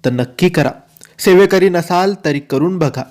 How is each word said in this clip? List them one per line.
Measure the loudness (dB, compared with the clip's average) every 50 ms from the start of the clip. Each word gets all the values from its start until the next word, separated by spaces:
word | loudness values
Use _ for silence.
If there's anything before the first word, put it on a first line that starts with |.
| -4
तर | -4
नक्की | -4 -4 -6 -6 -2 -2 -2 0
करा, | 2 0 -2 -2 -4 -8 _ _ _ _ -20 -20 _ -4
सेवेकरी | 2 4 6 6 4 4 4 2 2 2
नसाल | 0 -2 -2 -2 -2 0 0 0 -4 -4 -4
तरी | -4 -4 -4
करून | -4 _ -4 -2 -2 -2 -2 -2
बघा. | -2 -4 -4 -6 -12 -12